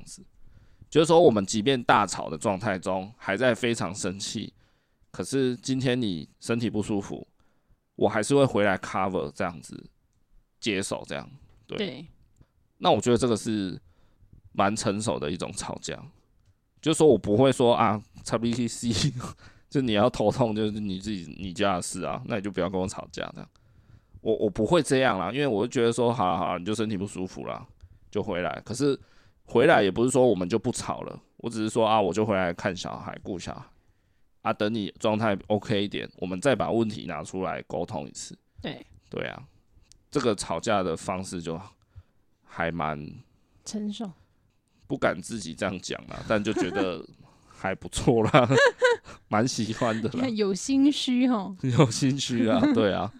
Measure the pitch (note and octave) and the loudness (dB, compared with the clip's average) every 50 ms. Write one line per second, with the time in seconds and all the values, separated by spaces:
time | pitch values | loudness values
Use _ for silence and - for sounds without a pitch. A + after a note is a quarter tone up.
0 | - - - - - - _ - - - - - - - - _ - - - D3+ | -14 -18 -20 -20 -20 -20 _ -20 -20 -20 -20 -20 -20 -20 -20 _ -14 0 4 4
1 | E3 D3 E3 E3 F3 D3 A2+ G#2 F#2+ - - A2 G2+ C#3 C3+ B2 A#2 - - G#2+ | 6 8 8 8 8 8 6 6 0 0 -2 0 0 0 0 0 2 2 4 4
2 | G2+ F2+ - - - - D#2+ D2+ - A2 G2 F2+ A#2 A2 F#2 F2+ - F#2+ F#2 F#2+ | 4 0 -2 -8 -6 -8 -8 -4 -2 -2 -2 0 -2 -2 -4 -2 -2 -4 -4 -4
3 | F#2 G#2+ - _ - - G2 G#2 C3 B2+ A2+ - B2+ A#2 A2+ - A2 D#2+ G2 - | -6 -8 -14 _ -4 -4 0 2 2 2 2 2 0 0 0 0 -2 -6 -6 -4
4 | - F#2 F#2+ G2 G2+ - - A2 F#2 - _ _ _ _ _ _ _ _ _ _ | -6 -6 -6 -6 -8 -8 -6 -8 -8 -10 _ _ _ _ _ _ _ _ _ _
5 | _ _ - - F#2 - C3 C#3 C3 B2+ B2 - - C3+ C3 C3 B2 C3 B2 B2+ | _ _ -10 -10 -8 -2 0 0 2 0 0 -4 -4 -4 -2 0 2 0 0 2
6 | A#2+ G2+ F2 D#2 C#2 - _ _ - - A#2 A#2+ A2+ G#2 G#2+ G#2+ G2 - G#2+ G2+ | 0 -2 -4 -6 -8 -12 _ _ -4 -2 -2 0 0 0 0 -2 -2 0 -2 -4
7 | G2+ - - - - _ _ _ _ _ _ _ _ _ _ _ _ _ - - | -2 -6 -10 -12 -12 _ _ _ _ _ _ _ _ _ _ _ _ _ -2 0
8 | A2 G2+ G#2 G#2+ G#2+ - C#3+ C#3 C#3 B2+ - G2+ G#2 G2+ F#2 - - - - G2 | 0 2 2 0 0 4 4 4 4 4 4 2 4 4 2 0 -4 -6 -2 -2
9 | F#2+ G2 F#2 E2+ C#2+ D2 - - F#2+ E2+ E2+ C#2+ A1+ - - - - - _ _ | -2 0 0 -2 -4 -4 -6 -6 -6 -6 -6 -10 -16 -16 -18 -18 -18 -20 _ _
10 | _ _ _ _ _ _ _ - _ _ _ - - A2+ G2 F#2+ G2 - - - | _ _ _ _ _ _ _ -20 _ _ _ -6 -4 -2 -2 -2 -2 -4 -6 -8
11 | - - C#2+ C#2+ B1 - - - - - - _ _ - - - G3+ - B2 C3+ | -8 -10 -10 -10 -10 -14 -20 -20 -20 -20 -20 _ _ -12 -8 -8 -8 -8 -8 -14
12 | F3 - - _ - _ _ _ - _ _ _ _ _ _ - - F3+ D3+ G#2 | -18 -20 -20 _ -20 _ _ _ -20 _ _ _ _ _ _ -2 2 2 2 2
13 | - B2 A#2+ G#2+ C3 A#2+ A2 F#2 - A#2 G#2+ G#2 G2 F2+ D#2 - _ _ _ _ | 4 2 2 4 4 2 0 0 0 -2 -2 -2 -2 -4 -8 -10 _ _ _ _
14 | _ _ _ _ - _ - - _ - - - - - G#3+ - - A3 - G#2+ | _ _ _ _ -20 _ -20 -20 _ -14 -2 0 0 2 2 0 -2 -2 -2 0
15 | G#3+ A2 D2 B1+ C#2 D2+ F2+ - - - - - - - - - - - C#2+ - | -2 -2 -2 -2 -2 -4 -4 -6 -6 -8 -8 -10 -10 -10 -10 -10 -8 -10 -10 -10
16 | - D3+ _ _ _ _ _ _ _ _ _ _ _ _ _ _ - D#3 D#3+ - | -12 -20 _ _ _ _ _ _ _ _ _ _ _ _ _ _ 0 0 4 6
17 | D#3+ D3+ A#2 F#2+ - G2+ G#2 A2+ C3+ C3+ B2+ - B2 A#2+ A2+ - A#2 G2+ G#2+ G#2 | 8 8 8 6 4 2 4 6 6 6 6 6 4 4 6 4 4 2 2 -2
18 | - _ _ - - - B2+ A2+ A2+ A#2+ A#2 B2+ A#2+ A2+ - - B2 A#2 G#2+ F#2+ | -6 _ _ -14 -8 -4 -2 -2 0 0 0 0 -2 -4 -4 -4 -2 -2 0 2
19 | - C#3+ B2 B2+ - - - _ - - - - _ _ - C#3 C3 A#2 G#2 G2+ | 2 0 0 -2 -10 -10 -14 _ -20 -20 -20 -20 _ _ -2 -2 0 2 4 4
20 | G#2 G#2+ - - A2 G#2 - - B2 A2 G#2 G#2+ A2 G#2+ G#2 A2 G#2 G2+ F#2 F#2+ | 4 4 2 2 0 2 2 2 0 0 2 0 0 0 -2 -4 -4 -4 -6 -6
21 | G2 A2 G#2+ F2+ E2 D2 - - F#2+ F#2+ E2+ F#2 G2+ G2+ F#2 F2 - - - F#2 | -6 -6 -6 -6 -8 -12 -12 -10 -10 -10 -2 0 2 2 2 0 -2 -6 -8 -6
22 | D#2+ C#2+ - - C3+ - B2 G2+ F#2+ G#2 F#2 F#2 E2+ F#2 F#2+ F#2 F#2+ F#2 - - | -6 -4 -6 -6 -6 -6 -6 -4 -4 -4 -2 -2 -2 -2 0 -2 -2 -2 -4 -8
23 | - - - - G1+ G1+ - - - - _ _ _ _ _ - _ _ - - | -12 -12 -10 -10 -10 -10 -10 -14 -16 -18 _ _ _ _ _ -20 _ _ -20 -20
24 | _ _ - - - A2 A2 - G#2+ G#2 - - G#2+ G#2+ F3 E3+ C3 - C3+ C3 | _ _ -20 -8 -2 -2 0 2 0 -2 0 0 2 4 4 2 4 2 2 2
25 | C3 B2 G2 F#2+ E2+ F#2+ A#2+ C#3+ D3 C3+ A2 G2 A2+ B2 - C3 A#2 A#2 A#2 B2 | 2 2 2 0 -2 -4 -2 -2 -2 0 0 0 -2 0 0 2 2 2 2 2
26 | A#2 A#2+ A#2 A#2 F#2 F2+ F2 F#2 E2+ F2 F2+ F2 F2 G#2+ G#2+ A2+ G#2+ A2 G#2+ F2 | 2 2 2 2 0 0 2 0 0 -2 -2 -4 -2 -4 -2 -2 -2 -4 -2 -4
27 | G2 G2+ - F2+ F#2 F#2 - C2+ A#1+ A#1 A#1 - - - - _ - - - - | -6 -6 -6 -8 -8 -8 -8 -10 -10 -10 -10 -10 -12 -18 -20 _ -20 -20 -20 -20
28 | - - - G#2+ - G#2+ F2+ F2 F2+ D#2 C2 - - - - B2 C#3+ C#3+ C3 - | -20 -8 -6 -4 -4 -2 -4 -2 -2 -4 -6 -6 -8 -10 -4 0 0 0 0 -2
29 | - _ _ - _ _ _ _ _ - - A#3 - E3 E3 C3+ G#2 F#2+ F2+ A2+ | -6 _ _ -20 _ _ _ _ _ 0 4 4 6 6 6 6 4 4 2 2
30 | A#2+ C3 B2 C3 B2+ B2 G2+ F2+ F#2 F2 A2+ G#2 - B2 - - - - B1 - | 0 2 4 6 6 6 4 2 0 0 0 0 0 -2 -4 -4 -6 -6 -6 -6
31 | - - - - _ _ _ - - A#2 A#2 A2 G#2+ A2 - A#2 A2 G#2 A2 A2 | -8 -12 -12 -14 _ _ _ -10 -10 -8 -4 -4 -4 -2 2 2 4 4 4 4
32 | G2 D#2+ F2+ G#2+ G#2+ A2 G2 F#2+ F#2 F2 F2+ - - G#2 F2 F2+ - - A1 A#1 | 4 2 2 2 2 2 2 0 0 0 -2 -2 -4 -4 -4 -4 -8 -10 -10 -10
33 | - - - - - G#2 G2 E2 - - - - B2+ - _ _ _ _ _ _ | -10 -12 -14 -12 -10 -10 -10 -8 -8 -10 -12 -12 -16 -20 _ _ _ _ _ _
34 | _ _ _ _ _ _ _ _ - A2 A2 - G#2+ G#2 A#2 A2+ G2 - - - | _ _ _ _ _ _ _ _ -4 -4 0 0 0 0 0 -2 -4 -6 -8 -2
35 | - A2 G#2+ G#2+ A#2 G#2+ G2 G2 - - G#2+ G2+ - - A2 G2 G#2 G2+ - - | 0 0 0 2 2 0 0 -2 -2 -2 -2 -2 0 0 0 0 0 -2 -4 -6
36 | A1 - _ - F#2 F2+ F#2+ F#2 - C#3 B2 G2+ - D#2 G2 A#2 A#2 G#2+ - D2+ | -8 -8 _ -8 -6 -6 -6 0 2 0 2 2 0 0 2 2 2 0 -2 -8
37 | G#1+ F2 D#2+ D2+ - - - F#2+ F#2 E2 - C2 - - - - E2+ - - D2 | -10 -10 -10 -10 -10 -8 -6 -6 -4 -4 -6 -8 -8 -8 -6 -6 -6 -6 -6 -10
38 | C#2+ - - - - - - _ _ _ _ - - D#3+ C3 - - _ - - | -10 -10 -12 -16 -16 -16 -16 _ _ _ _ -14 -12 -12 -12 -12 -18 _ -20 -20
39 | _ - - - - A#1 G1+ - C3+ - _ _ _ _ _ - _ _ - _ | _ -10 -8 -6 -6 -8 -10 -12 -16 -20 _ _ _ _ _ -20 _ _ -20 _
40 | _ _ - D3 A#2+ A#2 G2+ - - - E2+ E2 - A#2 G#2+ G2 F#2 F2 E2 - | _ _ -4 0 0 0 0 0 -2 -4 -4 -4 0 0 0 2 2 0 -2 -4
41 | - - F#2+ F#2 F#2+ - G2 F2 D#2+ E2 D#2+ F2 G2 - _ _ _ _ _ - | -4 -6 -6 -6 -6 -8 -8 -8 -6 -6 -8 -8 -10 -16 _ _ _ _ _ -20
42 | - _ _ _ _ _ _ _ _ _ - - E2+ E2 E2 E2+ D2+ D#2 D2+ D2 | -20 _ _ _ _ _ _ _ _ _ -6 -4 -4 -4 -2 -2 -4 -4 -4 -6
43 | D2 - - A2+ - _ _ _ _ _ _ _ - - - G#3 G#3 G#3 G3+ - | -10 -14 -16 -18 -20 _ _ _ _ _ _ _ -16 -12 -10 -8 -8 -8 -8 -8
44 | A3+ F3+ - _ _ _ _ _ _ _ _ _ _ _ _ _ _ - C#3 C3+ | -10 -12 -12 _ _ _ _ _ _ _ _ _ _ _ _ _ _ -8 -6 -4
45 | - - - - - - A#2 G#2+ F2+ D#2+ D2+ - G#2 F#2 F#2 F2 - - B1 A#1 | -4 -4 -4 -6 -10 -10 -10 -10 -10 -10 -8 -6 -6 -6 -6 -8 -10 -10 -10 -10
46 | - - - - - - A2+ G#2 G2+ A2 G#2 - G2 F2+ - G2+ F#2+ F#2 E2+ D#2 | -10 -14 -14 -12 -4 -2 -2 0 0 -2 -2 0 -2 -2 -2 -2 -2 -2 -4 -6
47 | - - - _ - - _ _ _ _ - - - F#2+ F#2+ - - - - - | -10 -16 -20 _ -20 -20 _ _ _ _ -18 -6 -6 -6 -6 -6 -8 -8 -8 0
48 | - - A#2+ A2+ G#2+ A2 - C3 B2 A2 C3+ - C#5+ B4 - - B4 B4 A#4 - | 2 4 4 4 4 6 6 6 6 6 6 4 4 4 2 2 2 2 2 2
49 | _ - - - _ - - - A#2+ C3+ - A#2+ G#2+ G2+ A2 - B2+ A2+ A2 A2+ | _ -18 -20 -20 _ 0 2 2 2 2 0 -2 -4 -4 -2 -2 0 0 0 -2
50 | A2 - - B3 C4 C4 A3 G#3 G#3 F#3+ G3 F#3 - - C4+ C4+ C#4 D4+ C4+ - | -4 -4 -2 -2 -2 -2 0 -2 0 0 -2 -4 -2 0 2 4 4 4 4 2
51 | - C4 B3 B3 C4 B3+ B3 G#3 F#3 F#3+ F#3+ - - C3 A#2+ - C3+ A#2 - - | -2 0 2 2 4 2 2 0 -2 -6 -8 -4 -2 0 6 6 6 6 4 2
52 | C#3 C3 C#3 C3+ - - B2 A#2 A2+ A2 G#2+ - - D4+ C4 A2+ A2 G2 F2+ F#2 | 2 2 2 0 -2 -2 0 2 4 4 4 4 4 4 4 4 4 4 2 0
53 | F2+ A2 - | -2 -4 -8